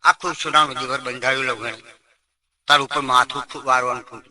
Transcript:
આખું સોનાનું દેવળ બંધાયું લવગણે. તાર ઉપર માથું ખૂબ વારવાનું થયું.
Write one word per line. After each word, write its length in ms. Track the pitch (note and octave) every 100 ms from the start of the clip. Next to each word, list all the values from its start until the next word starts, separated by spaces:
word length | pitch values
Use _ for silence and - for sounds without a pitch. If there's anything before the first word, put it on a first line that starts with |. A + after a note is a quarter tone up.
આખું 320 | D#3+ F3+ F3+
સોનાનું 400 | D#3 D#3+ D3+ D3+
દેવળ 240 | C3 C3 C3+
બંધાયું 460 | B2+ B2 A#2+ C3+
લવગણે. 300 | C3 A#2 A#2 A2+ A2+ A2+ _ _ _ _ _ _ -
તાર 140 | D3
ઉપર 200 | C3+ C#3+
માથું 420 | C#3 B2+ B2 C#3
ખૂબ 220 | B2 D3+
વારવાનું 380 | C3 B2+ B2 A#2+
થયું. 220 | G#2+ A#2 -